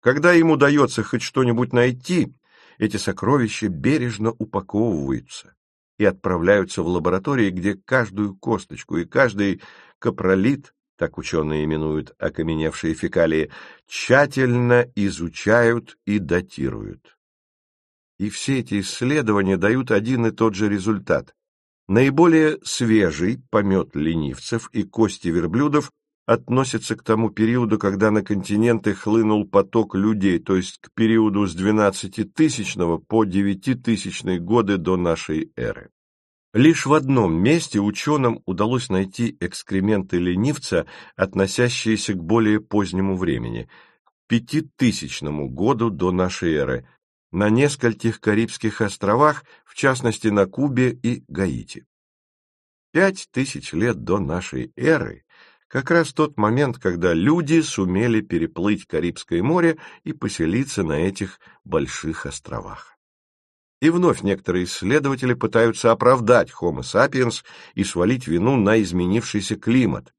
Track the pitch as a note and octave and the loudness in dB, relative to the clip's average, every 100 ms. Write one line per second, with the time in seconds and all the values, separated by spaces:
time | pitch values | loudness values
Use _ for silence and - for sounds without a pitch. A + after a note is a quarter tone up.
0 | B2 C#3+ F3 F3 E3 D3 C#3 D3 B2+ - | 2 4 4 6 4 4 4 4 2 0
1 | G#2+ A#2+ - - B2+ A#2 B2 B2 B2 B2+ | -4 -4 -4 0 0 0 0 2 2 0
2 | - F3+ A2+ _ _ _ _ _ G#2+ G#2 | -2 -2 -2 _ _ _ _ _ -2 -2
3 | - F#2 G#2 C#3+ A2 - G#2+ D#2+ B2+ D3 | -6 -4 0 2 0 -2 -4 -2 0 0
4 | B2 G#2 A2 A2+ A2 G2 F#2+ G2+ A#2 E2 | -2 -2 -4 -4 -6 -6 -4 -2 0 -2
5 | C#2 B1 - - - _ _ _ _ - | -2 -6 -8 -20 -20 _ _ _ _ 0
6 | G#2 F#2+ F#2 F2+ F2 G2+ F2+ - E2+ F2+ | 0 0 -4 0 4 2 2 -4 -2 0
7 | E2+ F#2 F#2+ C3+ G2+ F2+ F#2+ G2 - C3 | 0 -2 -2 0 0 -2 -4 -6 -2 -2
8 | A2 G2 G#2 F#2+ - G#2 - - - E2 | -2 -4 -6 -4 -4 -4 -6 -18 -6 -6
9 | E2+ - B2+ G2+ G2+ F2+ - - - _ | -2 0 0 0 -2 -4 -10 -20 -20 _
10 | B2 F#2+ F#2 F#2+ A2 C#3+ - _ _ _ | -6 -2 0 2 2 -2 -8 _ _ _
11 | E2 - - E2 D2+ D2+ D2+ D#2 D#2 D#2 | -6 -6 -4 -2 0 -2 -2 -2 -2 -4
12 | - _ E2 - D#2+ D#2+ D#2+ - D#2+ D#2+ | -8 _ -8 -4 -4 -2 -4 -4 -6 -4
13 | E2+ F2+ E2 D#2 D2+ - - - _ - | -2 0 2 2 -2 -8 -20 -20 _ -12
14 | - C3 D3 C3+ B2+ B2 A#2+ A#2+ B2 - | 2 4 4 0 0 2 4 4 2 -2
15 | G2 D#2 E2+ - G2+ A#2 A#2 A#2+ A#2 - | -4 -2 -8 -4 2 4 4 0 -6 -12
16 | - G#2 F2 F2 F#2 - C2 A1 G#1 G1+ | -2 -2 0 -2 -2 -6 -6 -6 -12 -16
17 | _ _ _ _ _ _ _ _ _ _ | _ _ _ _ _ _ _ _ _ _
18 | _ _ G#2 - - C3+ - G#2 F#2+ - | _ _ -8 -6 -4 -4 -2 -4 -4 -4
19 | B2 D3+ A2+ G2+ F#2+ F#2+ G2 B2+ B2+ G#2+ | -2 0 2 2 2 2 2 0 2 0
20 | A2 B2+ A2+ - A2+ F#2+ G#2 G2+ F#2+ G#2 | 0 0 0 2 0 2 -2 0 -2 -2
21 | - D2+ - _ _ _ _ _ - G#2 | 0 -2 -2 _ _ _ _ _ 0 2
22 | C3+ C#3 F3 D#3+ D#3 D3+ - - A#2 A2 | 4 6 6 6 4 0 -8 -4 2 4
23 | F#2 D2 F2+ A2+ _ A2 G2+ F#2+ C2+ C#2+ | 4 0 -2 -4 _ 0 2 0 0 -2
24 | D#2 E2 D2 C2 - A2+ - A2+ G#2 A2+ | -2 0 -4 -8 -6 -8 -6 -6 -6 0
25 | G#2+ - F2+ E2+ E2 G#2+ D3 D3 C#3+ _ | 0 0 -2 -2 0 0 0 0 -2 _
26 | _ _ - A#2+ B2+ B2+ C3 A2+ - A2+ | _ _ 0 0 2 -2 0 -4 -6 -8
27 | - A2 A2+ - A2 B2 A#2 G#2 G2+ G2 | 0 0 0 0 0 0 0 0 0 2
28 | G#2+ G#2+ G2+ G2+ F#2 G#2 A#2 A2+ G#2 F#2+ | 2 2 0 -4 -2 0 2 2 -2 -2
29 | G#2+ A2+ G#2+ G#2+ G2+ G2+ G2 A2+ G#2+ F#2+ | 0 2 2 0 2 2 2 0 0 0
30 | G#2 G#2+ F#2+ E2+ - F#2+ F2+ - - - | 0 2 0 0 0 -2 -2 -14 -16 0
31 | A2+ A2+ A2 G2+ G2+ E2 G2 G#2+ G2+ F#2+ | 2 4 4 2 -2 0 0 4 2 0
32 | F#2+ - G2+ - D#3 A#2+ G2 F#2+ E2+ E2 | -10 -8 -8 0 0 0 -8 -2 -2 -2
33 | _ A2+ G#2+ F#2+ G2+ G2 - B2+ A#2+ G#2 | _ 0 2 0 -2 -2 -4 -4 -2 -2
34 | F#2+ - F#2 F2+ E2+ A#2 G2+ G2 E2 F#2 | -4 -8 -4 -4 0 0 2 0 0 0
35 | F2 D#2+ - D#2+ D#2+ - A#1 - - _ | 0 -2 -4 -6 -6 -8 -8 -8 -16 _
36 | _ _ _ _ _ G#2+ D3+ D#3 C3+ D3+ | _ _ _ _ _ 4 4 4 2 2
37 | C3 C3 F#2+ D#2+ G#2+ E3 - G#2 G#2 G#2 | 4 2 2 2 2 2 0 0 0 -2
38 | - D3+ B2 A#2 - F#2 G#2+ B2+ B2 F#2+ | -2 0 0 -2 -6 -2 -2 -2 0 -2
39 | F#2+ - A#2 - F2 - - G2 G2 G#2 | -2 -4 -6 -4 -8 -8 -4 -2 2 0
40 | F#2+ F2 F2+ F2+ B2+ D3 - F2 - - | 0 -2 0 0 0 -2 -2 -2 -2 -16
41 | - - F#2+ F#2+ F#2+ - B2 A#2+ A2 G#2+ | -20 -4 -4 0 -2 2 0 0 -2 -2
42 | - F#2 E2 A2+ G#2+ G#2+ - G#2 F#2 F2+ | -2 -6 0 2 4 0 0 -2 -2 -2
43 | G2 F#2 F2+ B1 A#1 A1+ - - _ _ | -2 -2 -2 -4 -6 -10 -12 -20 _ _
44 | _ _ _ A2+ A#2 D3 D#3 _ B2 F#2+ | _ _ _ -2 0 -6 -6 _ 0 0
45 | C#2 - D2 D2+ C#2 C2 A2 B2 A#2 E2 | -8 -8 -6 -6 -6 -2 -2 0 -2 0
46 | F2+ F2+ F#2 - F2 D2+ C2 B1 - _ | 0 0 -2 -2 -2 0 -2 -4 -8 _
47 | _ _ _ E2+ G#2 A2+ C#3+ C#3+ A#2+ G#2+ | _ _ _ -2 2 2 2 0 -4 -2
48 | A#2 - A2 G#2 A2+ - G#2+ - G#2 - | -4 -2 0 0 -2 -4 -6 -2 -6 -2
49 | G2 A2+ D3+ D3 _ - _ - C#3 B2+ | 0 4 4 2 _ -20 _ 0 0 2
50 | A#2+ G#2+ A2 G2+ F#2 - C#3+ B2 B2+ - | -2 0 0 2 0 0 -2 0 0 0
51 | A#2 B2 _ D2 F#2 B1 - - _ _ | -4 -4 _ -4 -4 -4 -12 -20 _ _
52 | _ _ _ _ _ _ _ _ _ D#3 | _ _ _ _ _ _ _ _ _ 2
53 | G3 F#3+ - - C3+ D2 - D#2+ A#2 F#2 | 2 0 -8 -6 -4 -6 -8 -2 -2 -2
54 | A1+ G2 D2+ F2 F2+ C2 - - C3 D#3 | -2 -2 -2 -6 -6 -8 -10 -4 0 0
55 | - - _ _ _ _ _ C3 C3 E3+ | -2 -12 _ _ _ _ _ -8 0 0
56 | E3 - D3+ D3 G#2 A#2+ C#3+ - F#2+ F2 | 0 -2 -2 0 0 2 0 -2 -4 0
57 | F2 - G#2+ E3+ D3 D#3+ D3+ - F#2 F#2 | 0 2 2 2 2 2 2 -2 -2 0
58 | A#2+ A2 G#2 E2+ D#2+ D2 G2 G2+ - D#2 | 0 0 -2 -4 -4 -2 -2 -2 -2 -4
59 | E2+ - - F2 A2 F3 E3 D#3 - - | -4 -6 -4 -2 0 2 2 0 -10 -16
60 | - D#3 G#2+ - D#2+ A2 C3+ - E2 D2 | -12 -8 -8 -2 -2 -2 -2 -4 -2 0
61 | F#2 F#2+ F#2+ - - _ - D#2+ C#2 - | -2 -4 -10 -12 -20 _ -4 -4 -4 -8
62 | D#2 D#2+ - - - - F#2+ G2+ - _ | -8 -8 -10 -14 -12 -12 -12 -18 -20 _
63 | _ _ _ _ _ _ _ _ D3+ F3 | _ _ _ _ _ _ _ _ 2 4
64 | F3+ - G2 F#2+ - F2+ F2 - F#2 D3 | 2 2 -2 -2 -2 -2 -2 -4 0 2
65 | C#3 C3 B2+ B2 A2 A2+ A#2 A2 B2 A2+ | 2 -2 -2 -2 0 2 2 2 2 4
66 | A#2+ C3 A2 A#2+ F2 - F2 C2 B1+ G2 | 4 4 4 4 4 -4 -4 -4 -2 2
67 | C#3 B2+ A#2+ - - - - - F#2+ F2 | 2 2 -2 -4 -14 -20 -14 -6 -4 0
68 | F2+ B2+ F#2+ E2+ A2 C3+ G2+ A2 F#2+ F2+ | 0 0 -2 0 2 2 4 2 2 -2
69 | F2 A2 - G#2 F#2 G#2 - B2+ A2 B1 | 0 0 -2 -6 -4 -6 0 2 2 -2
70 | - | -10